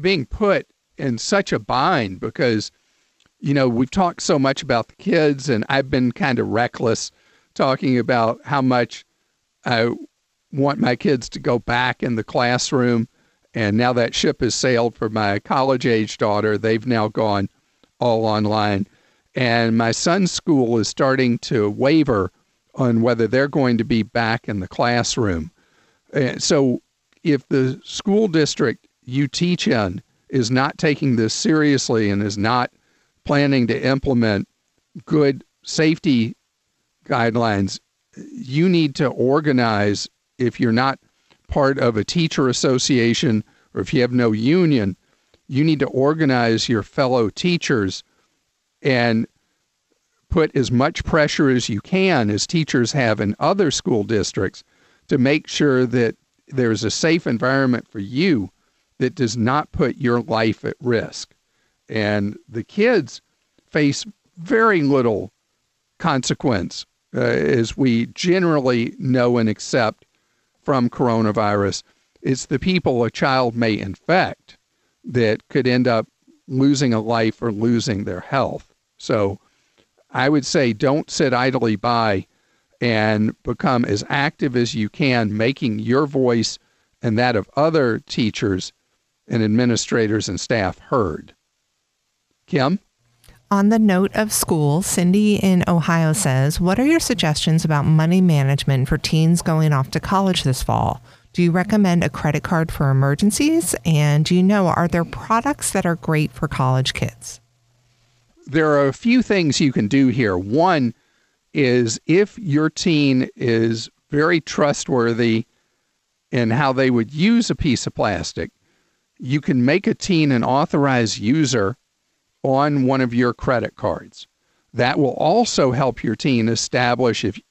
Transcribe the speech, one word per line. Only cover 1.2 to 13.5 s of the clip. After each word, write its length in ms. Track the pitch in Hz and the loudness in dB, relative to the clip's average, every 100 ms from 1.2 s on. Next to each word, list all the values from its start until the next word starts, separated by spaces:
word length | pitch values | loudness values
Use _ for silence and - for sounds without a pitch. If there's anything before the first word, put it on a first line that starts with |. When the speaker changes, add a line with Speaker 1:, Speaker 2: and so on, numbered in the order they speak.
| - 202 196 | -2 -2 0
Speaker 1:
a 60 | 131 | -4
bind 600 | 107 120 156 160 101 92 | -2 -2 0 0 -2 -6
because, 520 | 117 - 127 107 - - _ _ _ _ _ _ | -8 -2 0 0 -4 -12 _ _ _ _ _ _
you 140 | 147 | -2
know, 160 | 143 131 | 0 2
we've 220 | 117 131 | 0 0
talked 320 | 190 180 - | 0 0 -2
so 160 | - 156 | 0 2
much 240 | 135 131 | 2 0
about 240 | 139 117 - | -2 -2 -4
the 80 | - | -8
kids, 520 | 196 170 151 139 131 | -2 2 2 0 -2
and 160 | 110 - | -2 0
I've 220 | 139 135 | -2 0
been 200 | 135 123 | 0 0
kind 280 | - 143 120 | 0 -2 0
of 80 | 120 | 0
reckless 640 | 160 123 - 123 110 - - _ _ _ | -2 -2 -2 -2 -2 -6 -14 _ _ _
talking 460 | - 147 131 139 123 | -4 -2 0 0 0
about 400 | 113 123 113 120 | 2 0 0 -2
how 200 | - 143 | -4 0
much 420 | 131 123 117 - - _ _ _ _ _ | 2 2 0 -6 -20 _ _ _ _ _
I 300 | - 117 117 - 294 _ _ _ _ | -2 0 0 -4 -12 _ _ _ _
want 280 | 143 139 - | -2 -2 0
my 160 | 120 123 | -2 0
kids 340 | - 131 - | 0 -2 -4
to 100 | - | -8
go 200 | 143 120 | -4 -2
back 420 | - 120 127 - | -2 -2 -2 -4
in 140 | 131 113 | -4 -4
the 80 | |
classroom 840 | - 143 120 123 - 135 123 117 113 _ _ _ _ | -4 -2 0 0 0 0 2 0 -2 _ _ _ _